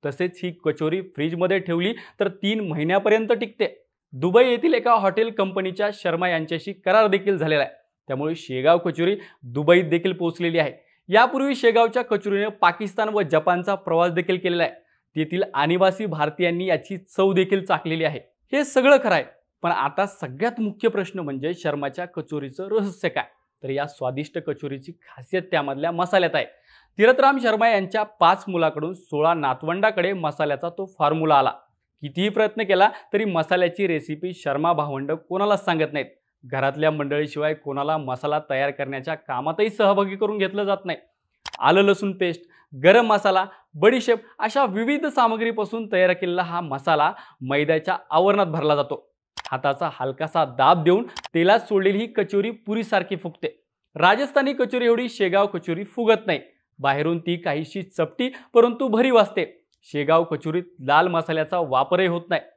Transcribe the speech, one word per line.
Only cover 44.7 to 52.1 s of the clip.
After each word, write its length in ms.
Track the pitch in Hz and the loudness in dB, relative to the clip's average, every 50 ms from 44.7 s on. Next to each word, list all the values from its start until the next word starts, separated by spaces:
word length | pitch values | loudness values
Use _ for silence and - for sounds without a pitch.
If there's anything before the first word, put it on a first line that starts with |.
| 185 208 233 240 294 294 320 | 0 -2 -2 -2 -2 -2 -2
सामग्रीपासून 840 | 302 - - 247 226 220 220 226 233 226 226 208 - 226 226 226 202 | -2 0 2 2 2 2 0 -2 -2 -2 -2 -4 -4 -6 -8 -6 -2
तयार 200 | 208 180 185 180 | 0 2 4 4
केलेला 300 | 180 180 185 180 175 180 | 2 0 -2 -4 -2 -2
हा 180 | 180 170 170 175 | -4 -4 -4 -6
मसाला 520 | 170 151 135 139 - 175 160 151 147 165 202 - - - _ _ | -6 -6 -8 -4 0 0 2 2 2 0 0 -4 -18 -20 _ _
मैद्याच्या 560 | 131 127 139 143 151 147 160 160 156 - 185 - - _ | -6 -2 -2 0 2 2 0 0 0 -4 -6 -6 -6 _
आवरणात 360 | - 160 180 196 202 202 196 | 2 2 4 4 4 2 0
भरला 300 | 165 156 165 156 151 147 | 0 -2 -2 0 0 2
जातो. 360 | 143 143 143 147 - _ _ _ _ _ _ _ - - - | 0 0 -4 -6 -12 _ _ _ _ _ _ _ -16 -10 -8
हाताचा 400 | - 131 131 143 139 139 175 156 | -8 -4 -2 -2 -2 -2 -4 -8
हलकासा 520 | - - 127 135 135 - 156 156 - 170 156 | -6 -6 -6 -6 -4 -6 -8 -4 0 -2 -2
दाब 400 | 135 123 123 135 143 180 175 156 | -2 0 2 6 6 6 6 6
देऊन 220 | 180 180 208 240 233 - - - - - | 4 4 2 0 -4 -12 -16 -16 -4 -2
तेलात 240 | 165 170 185 208 226 | 2 4 4 4 4
सोडलेली 400 | 220 - 214 196 190 190 202 202 | 2 0 0 2 2 2 2 0
ही 80 | 233 | -4
कचोरी 440 | 233 | -4